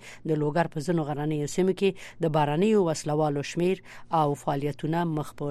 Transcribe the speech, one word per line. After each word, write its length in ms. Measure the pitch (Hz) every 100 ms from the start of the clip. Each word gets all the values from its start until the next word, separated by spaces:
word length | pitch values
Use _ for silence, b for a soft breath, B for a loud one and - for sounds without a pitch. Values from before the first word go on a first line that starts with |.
| B B 160
د 20 | 151
لوګر 240 | 151 156 165
په 100 | 160
ځینو 220 | 147 170 147
غرنیو 440 | 143 151 151 147 -
سیمو 180 | 185 185
کې 100 | 196 185 B B
د 100 | 165 151
بارانیو 480 | 147 151 208 214
وسلوالو 580 | 170 151 147 151 156 143
شمیر 400 | 143 160 180 185 B B B 165
او 80 | 151
فعالیتونه 680 | 143 - 143 147 143 156 165
مخ 240 | 175 151 147
په 120 | - 143